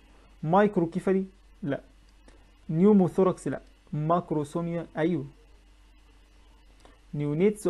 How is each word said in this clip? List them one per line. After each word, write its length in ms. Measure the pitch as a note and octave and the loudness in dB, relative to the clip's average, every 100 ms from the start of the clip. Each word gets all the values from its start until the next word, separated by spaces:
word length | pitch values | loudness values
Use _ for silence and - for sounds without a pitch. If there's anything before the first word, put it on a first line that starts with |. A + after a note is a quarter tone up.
| _ - - _ | _ -20 -20 _
مايكروكيفالي 800 | D3+ F#3 G#3 G3+ E3 F3+ G3 F#3+ F#3+ - _ - | 0 2 2 0 -2 -2 -2 -2 -4 -12 _ -10
لا، 180 | D3 C3+ - _ _ _ - - _ _ - | -6 -6 -10 _ _ _ -20 -20 _ _ -6
نيوموثوركس 760 | D#3+ G3 G#3 F3 - F#3 - D3 | 2 6 6 4 2 0 0 -6
لا، 140 | C3+ - _ _ | -8 -12 _ _
ماكروسوميا 920 | D3 D#3 F3 E3+ D#3 C#3+ E3+ E3+ E3+ - - | -6 0 0 0 -4 -4 -6 -6 -8 -8 -4
ايوه. 280 | E3 E3 C#3 - _ - _ _ _ - _ _ _ _ - _ - - - _ _ D3 | -2 -2 -6 -16 _ -20 _ _ _ -20 _ _ _ _ -20 _ -20 -20 -20 _ _ -6
Neonates 480 | D3 D3+ G3+ G#3 | -4 2 2 2